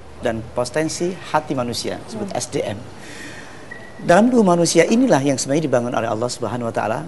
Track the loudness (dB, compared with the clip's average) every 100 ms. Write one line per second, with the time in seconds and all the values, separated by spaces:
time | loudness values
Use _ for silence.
0 | -18 -4 -4 -2 -6 -4 -2 0 -2 -2
1 | -4 -4 -2 -2 0 -4 -2 -4 -6 -8
2 | -10 -8 -6 -6 -4 -4 -4 -6 -10 -16
3 | -16 -14 -14 -14 -16 -16 -16 -16 -16 -6
4 | 4 6 8 6 6 4 4 4 6 4
5 | 6 4 4 0 0 0 2 0 0 -2
6 | -2 -2 -2 -4 -4 -4 -4 -2 -2 -4